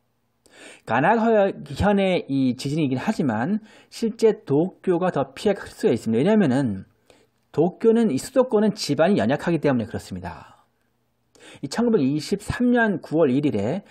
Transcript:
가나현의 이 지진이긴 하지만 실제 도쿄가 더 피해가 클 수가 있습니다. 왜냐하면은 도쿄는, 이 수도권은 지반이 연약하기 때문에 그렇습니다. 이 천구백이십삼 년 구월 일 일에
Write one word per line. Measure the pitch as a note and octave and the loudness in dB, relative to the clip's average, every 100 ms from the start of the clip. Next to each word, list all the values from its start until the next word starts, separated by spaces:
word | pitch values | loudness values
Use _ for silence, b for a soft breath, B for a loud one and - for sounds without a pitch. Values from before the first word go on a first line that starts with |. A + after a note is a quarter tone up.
| _ _ _ _ B B B B - | _ _ _ _ B B B B -4
가나현의 | A#2 E3 A#3 A#3 G#3+ G3 - D3 C#3 G3 G3 F#3+ F3 - | 0 2 2 2 2 2 -2 -12 -2 0 2 2 -2 -2
이 | C#3 B2+ A#2+ | 0 0 -2
지진이긴 | C#3 D#3 C#3+ B2+ | -4 -2 -2 -2
하지만 | - A3 D3 G#2+ C3+ G#3+ B B B | -2 -2 -2 -2 -2 -4 B B B
실제 | - A#3 - A3 G#3 | -6 -6 2 2 2
도쿄가 | - C#3 F#3 - - E3+ F3+ | 0 0 0 -4 -2 0 0
더 | D3 B2+ | -2 -4
피해가 | - G#3 G3 | -2 -2 -2
클 | - | -6
수가 | - C#3+ | -4 0
있습니다. | A#2 A2+ A2+ | 0 0 0
왜냐하면은 | E3+ A3 D#3 B2+ B2+ F#2+ - _ b b b _ _ | 2 4 2 2 -2 -4 -12 _ b b b _ _
도쿄는, | - F3 - A3+ A3+ A3 | -2 0 2 2 4 2
이 | C3 | 0
수도권은 | - C4+ B3+ G#3+ G#3+ | 0 0 2 2 0
지반이 | - - C#3 E3+ F3 | 0 -4 0 2 2
연약하기 | G#2+ D3 F3+ E3 | 2 0 0 0
때문에 | C#3+ B2 | 0 0
그렇습니다. | G#2 G2+ - F#2 F2+ - - - _ _ _ _ _ _ _ B B B | -2 -8 -10 -12 -12 -14 -20 -20 _ _ _ _ _ _ _ B B B
이 | C#3 | -8
천구백이십삼 | - A#3+ G#3+ C3 D3+ - G3 - - B3 | -2 2 2 2 0 -4 -6 -6 -2 0
년 | A#3+ A3 F3 | 2 2 -2
구월 | - D#3 D3 | -2 0 2
일 | C3 D3 | 2 0
일에 | A2 G#2 F#3 B | -2 -2 -4 B